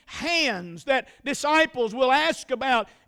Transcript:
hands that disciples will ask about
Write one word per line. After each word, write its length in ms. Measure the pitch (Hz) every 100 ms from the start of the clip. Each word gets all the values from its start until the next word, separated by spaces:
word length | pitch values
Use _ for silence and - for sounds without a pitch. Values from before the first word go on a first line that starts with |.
hands 800 | - - 302 339 285 190 175 170
that 240 | - 262 - -
disciples 720 | 254 277 285 311 320 254 226
will 180 | 233 262
ask 380 | 277 320 - -
about 380 | 254 262 240 202 -